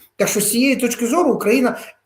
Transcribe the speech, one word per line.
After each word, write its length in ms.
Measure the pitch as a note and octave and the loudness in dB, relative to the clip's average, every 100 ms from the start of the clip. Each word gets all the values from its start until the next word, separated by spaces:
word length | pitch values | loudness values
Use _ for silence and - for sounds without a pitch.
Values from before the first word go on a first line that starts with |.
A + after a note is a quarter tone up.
| - - | -12 -4
Так 120 | G3 | -2
що 120 | G#3+ | -2
з 100 | - | 0
цієї 260 | A#3 C4+ B3+ | 2 2 2
точки 300 | A#3+ - A#3 | -2 -2 -2
зору 280 | D#4+ D#4+ | 2 2
Україна 440 | G#3 G3+ B3+ - - - - | 0 2 2 0 -2 -12 -20